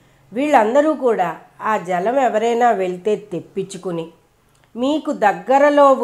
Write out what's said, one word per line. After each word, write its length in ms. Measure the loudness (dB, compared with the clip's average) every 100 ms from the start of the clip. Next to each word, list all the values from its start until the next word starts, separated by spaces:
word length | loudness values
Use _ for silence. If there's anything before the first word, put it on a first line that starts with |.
| _ _ _
వీళ్ళందరూ 640 | -6 2 4 4 2 2
కూడా 340 | 0 0 0 -2 -6 -16 -10
ఆ 120 | -4 -4
జలం 380 | -2 -4 -2 0
ఎవరైనా 500 | 0 0 0 2 2
వెళ్తే 440 | 2 -2 -4 -4 -4 -6
తెప్పించుకుని, 720 | -12 -10 -10 -10 -10 -10 -8 -10 _ _ _ _ _ _ -6
మీకు 360 | -4 -2 -4
దగ్గరలో 760 | -2 0 0 0 2 4 6 4 4